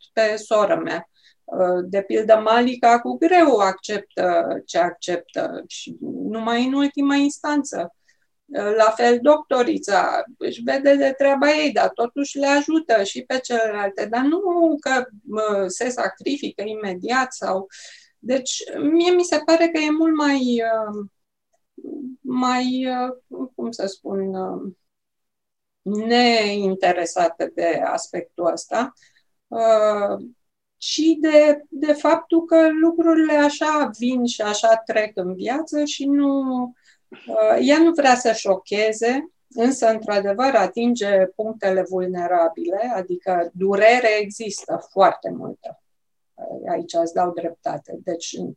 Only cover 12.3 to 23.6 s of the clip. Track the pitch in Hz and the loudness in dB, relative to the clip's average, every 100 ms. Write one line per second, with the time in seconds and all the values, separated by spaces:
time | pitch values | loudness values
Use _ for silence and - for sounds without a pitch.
12.3 | 277 277 285 294 320 320 220 196 254 247 | -2 2 2 2 -2 2 0 0 -6 -6
13.3 | 262 - 233 220 208 202 196 214 233 277 | -6 -2 -2 -2 -2 -6 -6 -4 -2 0
14.3 | 349 392 339 330 302 262 262 - 208 - | 0 0 2 2 2 -2 -2 -2 -12 -8
15.3 | 214 214 196 185 185 247 247 196 - 202 | -4 -2 -2 -4 -4 -6 -4 -6 -6 -6
16.3 | 285 208 - 208 214 202 185 202 262 254 | -6 -6 -8 -10 -8 -8 -8 -2 -2 -2
17.3 | - 190 190 190 - - - _ _ 214 | -6 -6 -6 -6 -16 -20 -20 _ _ -4
18.3 | 262 254 - - - 285 330 349 359 349 | -4 -4 -8 -10 -4 0 2 4 2 2
19.3 | 302 311 330 339 320 302 311 320 302 285 | -2 2 4 4 2 0 2 2 2 2
20.3 | 277 254 233 226 220 214 208 202 _ _ | 2 0 0 0 -2 -4 -8 -12 _ _
21.3 | _ _ _ _ - - 294 254 254 262 | _ _ _ _ -20 -14 -12 -12 -12 -6
22.3 | 254 254 254 254 254 262 247 254 254 _ | -2 0 0 -2 -2 -4 -4 -6 -8 _
23.3 | 269 262 - | -12 -12 -8